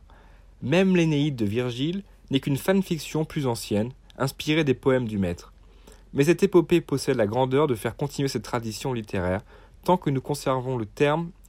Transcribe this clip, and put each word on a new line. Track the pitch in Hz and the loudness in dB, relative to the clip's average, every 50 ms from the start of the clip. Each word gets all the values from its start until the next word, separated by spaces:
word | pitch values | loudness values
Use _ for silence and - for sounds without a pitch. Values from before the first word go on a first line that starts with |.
| - - - - - - - - - - - - | -16 -20 -20 -20 -20 -20 -20 -20 -20 -20 -18 -10
Même | - 120 151 180 196 190 185 | -4 0 2 4 4 4 4
l'Énéide | 175 165 160 151 143 143 156 139 | 4 4 2 2 2 0 0 -2
de | 117 110 | -2 -2
Virgile | 101 104 120 123 127 117 123 139 165 180 202 - - - - - - | -2 0 -2 -2 -2 -2 -4 -4 -4 -4 -6 -8 -12 -18 -20 -8 -4
n'est | 139 135 | -2 -2
qu'une | - 147 139 127 | 0 0 -2 -2
fanfiction | - - 190 196 190 - 180 151 - - - 151 160 | 0 2 2 2 2 0 -2 -6 -6 -4 -4 -4 -4
plus | - - 160 139 127 | -2 -4 -2 -2 -2
ancienne, | 117 107 - - 107 101 110 127 - - - - - - | -2 -2 -4 -2 0 0 0 -2 -6 -14 -20 -14 -6 -4
inspirée | 123 135 - - - 151 151 160 156 | -4 -2 -4 -4 -2 0 0 2 2
des | 139 123 | 2 2
poèmes | - - 139 131 127 123 107 | 2 2 2 2 2 2 0
du | 107 101 | -2 -2
maître. | 95 87 85 - - - - - - - - - - - - - - - - | -2 -2 -2 -6 -10 -20 -20 -20 -20 -20 -20 -20 -20 -20 -20 -20 -20 -6 0
Mais | 135 143 | 2 4
cette | 160 170 165 202 | 4 4 4 4
épopée | 190 - 175 165 - 180 165 | 4 6 4 4 6 2 0
possède | - - 143 131 - - 131 120 | 2 0 -4 -4 -2 0 0 2
la | 110 101 | 2 0
grandeur | 110 127 131 131 131 139 156 147 | 2 0 0 2 2 2 2 2
de | 123 | 0
faire | 104 - 120 - | -2 -4 -6 -4
continuer | - 151 139 - - 139 131 | -4 -6 -6 -4 -2 -4 -2
cette | - 120 104 | -2 -4 -6
tradition | - - 120 113 113 107 - - 139 127 | -4 -6 -4 -4 -4 -8 -6 -6 -4 -4
littéraire. | 117 107 - - 98 87 90 92 92 - - - - - - - - - | -4 -6 -6 -4 -4 -2 0 -2 -2 -4 -8 -20 -20 -20 -20 -20 -8 0
Tant | - 180 180 | 0 0 2
que | - 156 | 2 0
nous | 139 131 | -2 -2
conservons | - - 147 - - 139 131 131 123 131 131 120 | -2 -4 -6 -4 -2 -2 -2 0 -2 -4 -4 -4
le | 107 | -6
terme | 104 - - 147 143 151 160 170 170 - - - | -6 -2 2 2 2 2 0 -2 -6 -10 -16 -12